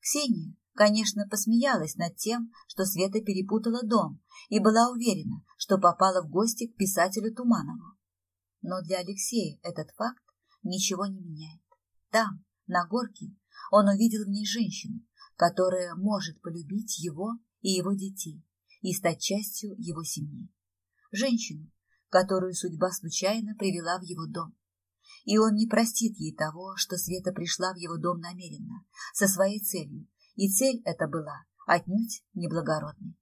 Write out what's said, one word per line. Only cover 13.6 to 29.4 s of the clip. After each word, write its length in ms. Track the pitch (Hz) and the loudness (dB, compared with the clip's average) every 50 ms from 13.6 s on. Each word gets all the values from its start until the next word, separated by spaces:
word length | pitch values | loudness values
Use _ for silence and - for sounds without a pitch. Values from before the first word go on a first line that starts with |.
| - - | -4 6
он 180 | - 208 202 202 | 6 8 8 8
увидел 360 | 196 202 226 226 220 208 208 | 6 6 6 4 4 2 -2
в 40 | 196 | -2
ней 180 | 202 208 208 | -2 -2 -2
женщину, 560 | 196 202 233 226 - - - - - - - - _ _ _ - _ _ _ | -2 0 0 -2 -2 -2 -6 -8 -10 -10 -10 -12 _ _ _ -20 _ _ _
которая 560 | 170 170 175 - 185 185 180 185 180 175 170 | 4 4 4 4 2 4 4 0 -2 -4 -6
может 480 | 175 185 208 214 196 156 165 156 - _ | -2 0 0 0 0 -2 -6 -10 -10 _
полюбить 560 | 175 165 170 160 143 180 208 226 - - - | -10 -8 -8 -8 -6 -6 -6 -4 -6 -8 -6
его 400 | 156 175 147 156 185 220 233 233 _ _ _ _ | -6 -6 -4 -4 -6 -6 -6 -8 _ _ _ _
и 100 | - 190 | -2 0
его 220 | 190 180 175 185 202 | 0 2 2 0 -2
детей 520 | 196 190 196 196 - - 160 151 156 - _ _ _ _ _ _ _ - | -2 -4 -8 -8 -8 -12 -12 -12 -16 -20 _ _ _ _ _ _ _ -4
и 100 | 185 175 | -4 -4
стать 280 | - - 170 165 160 | 0 0 0 0 0
частью 540 | - - 196 208 214 - - - - 208 190 - | -2 -2 -2 -2 -2 -4 -8 -8 -10 -10 -10 -8
его 240 | - 170 170 165 165 | -8 -6 -6 -6 -6
семьи. 480 | 156 - 156 147 147 143 - - - _ _ _ _ _ _ _ _ _ _ _ _ - | -8 -6 -6 -8 -8 -10 -12 -14 -14 _ _ _ _ _ _ _ _ _ _ _ _ -4
Женщину, 580 | 196 247 269 240 226 - - 160 151 156 - _ _ _ _ _ _ _ _ | -2 0 2 2 0 0 -4 -10 -12 -14 -18 _ _ _ _ _ _ _ _
которую 460 | - 185 190 190 190 185 185 185 180 | 4 4 4 6 0 0 0 -2 -4
судьба 360 | - - 180 160 151 175 185 | -4 -6 -6 -2 0 -2 -2
случайно 640 | 180 - - 165 - - 180 190 214 226 220 208 214 | -2 -4 -8 -6 -6 -2 0 0 0 0 -4 -6 -6
привела 440 | - 208 190 170 170 165 170 175 185 | -2 -2 -2 -2 -2 -2 -2 -4 -4
в 40 | 185 | -4
его 240 | 165 175 156 160 | -8 -8 -8 -8
дом. 300 | 156 156 170 165 - - _ _ _ _ _ _ _ _ _ _ _ - - _ | -8 -6 -8 -8 -8 -12 _ _ _ _ _ _ _ _ _ _ _ -20 -12 _
И 140 | - 202 214 | 4 6 6
он 160 | 220 220 208 | 6 6 6
не 120 | 208 220 | 4 2
простит 500 | 233 - 226 233 226 - - 233 220 - - | 4 4 4 4 2 0 0 0 0 -2 -2
ей 160 | 160 156 156 | -8 -8 -4
того, 400 | - 156 156 156 170 185 190 190 | -4 -4 -4 -4 -8 -12 -12 -6
что 200 | 190 - - 185 | -6 -4 -4 -2
Света 360 | 180 - 175 180 185 190 185 185 | -6 -4 -4 -6 -4 -4 -4 -4
пришла 400 | - 170 170 - - 185 185 185 | -4 -4 -4 -2 -2 -2 -2 -2
в 40 | |
его 200 | 180 175 170 165 | -6 -8 -8 -6
дом 220 | 160 156 175 175 170 | -4 -2 -2 -2 -2
намеренно, 680 | 165 175 180 180 180 165 151 - - - - - - _ _ - - - - | -6 -12 -12 -14 -14 -14 -14 -12 -12 -12 -12 -14 -16 _ _ -16 -16 -10 -2
со 140 | - 208 196 | 2 2 2
своей 320 | 196 180 | 4 4